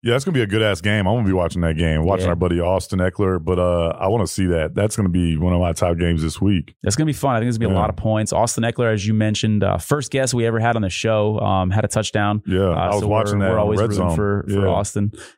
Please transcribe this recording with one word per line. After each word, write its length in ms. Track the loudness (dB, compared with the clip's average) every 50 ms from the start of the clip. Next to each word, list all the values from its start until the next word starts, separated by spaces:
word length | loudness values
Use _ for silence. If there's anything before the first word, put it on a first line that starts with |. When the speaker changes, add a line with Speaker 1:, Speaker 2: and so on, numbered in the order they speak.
| 0
Speaker 1:
Yeah, 120 | 2 0
it's 100 | 0 0
gonna 100 | 0 0
be 80 | 0 0
a 40 |
good 160 | 2 0 0 2
ass 180 | 2 0 0
game. 260 | 0 0 0 2 2
I'm 80 | 2 0
gonna 120 | 0 0
be 60 | 0 2
watching 280 | 2 0 0 -2 0 0
that 140 | 0 0
game, 280 | 0 0 0 2 2 2
watching 200 | 2 0 0 0
Speaker 2:
Yeah. 40 | 0
Speaker 1:
our 60 | 0
buddy 240 | 0 0 0 0 0
Austin 380 | 0 0 0 0 -2 -2 -2 0
Eckler. 440 | 0 -2 0 0 0 0 0 -2 -2
But, 140 | -2 0 0
uh, 360 | 2 2 2 2 0 0 -2 -2
I 80 | -2 0
wanna 180 | 0 0 -2
see 200 | -2 -2 -2 0
that. 280 | 0 2 0 -2 -2 -2
That's 220 | 0 -2 0 0
gonna 120 | 0 -2 0
be 260 | 0 0 0 0 0
one 160 | 0 0 0 2
of 80 | 2
my 120 | 0 0 0
top 260 | 0 0 0 0 0
games 240 | 0 0 0 0 0
this 180 | -2 -4 -2
week. 340 | -2 0 0 0 -2 -6 -14 _ -4
Speaker 2:
That's 140 | -4 -2
gonna 100 | 0 0
be 60 | -2 -2
fun. 200 | -2 -2 0 0
I 40 | 0
think 80 | 0
there's 120 | -2 -2 -2
gonna 100 | 0 0
be 20 | 0
a 40 |
Speaker 1:
Yeah. 40 | 0 0
Speaker 2:
lot 80 | 0
of 60 | -2
points. 360 | -4 -2 0 0 0 0 0 0
Austin 320 | 0 0 0 0 -2 -2
Eckler, 280 | -2 -2 0 0 0 0
as 140 | 0 0
you 80 | 0 0
mentioned, 480 | 2 2 0 0 0 0 0 0 2 2
uh, 140 | 0 0 -2
first 320 | 0 -2 -2 -2 -2 -4
guest 240 | -2 -2 -2 0 0
we 120 | 0 0
ever 120 | 0 0 2
had 160 | 2 2 2
on 60 | 2 0
the 60 | -2
show, 480 | -4 -2 0 2 2 2 2 0 0 0
um, 300 | 0 0 2 2 2 2
had 140 | 0 0 0
a 40 | 0
touchdown. 540 | -2 -2 -4 -2 -2 0 0 0 0 -2 -2
Speaker 1:
Yeah, 140 | 0 0 2
Speaker 2:
Uh, 120 | 2 2 2
Speaker 1:
I 140 | 2 0 0
was 120 | 0 0
Speaker 2:
so 60 | 0 2
Speaker 1:
watching 300 | 0 2 2 0 0 0
Speaker 2:
we're, 60 | 2
Speaker 1:
that 40 | 2 2
Speaker 2:
we're 60 | 2
Speaker 1:
on 40 | 2
Speaker 2:
always 180 | 2 2 2
Speaker 1:
Red 100 | 0 0
Speaker 2:
rooting 180 | 0 0 0 0
Speaker 1:
Zone. 80 | 0
Speaker 2:
for, 280 | 0 0 0 0 -2 -2 -2
for 120 | -2 0
Speaker 1:
Yeah. 60 | 2 2
Speaker 2:
Austin. 440 | 2 0 -2 -2 -2 -2 -2 -2 -4 -6 -18 -20 -20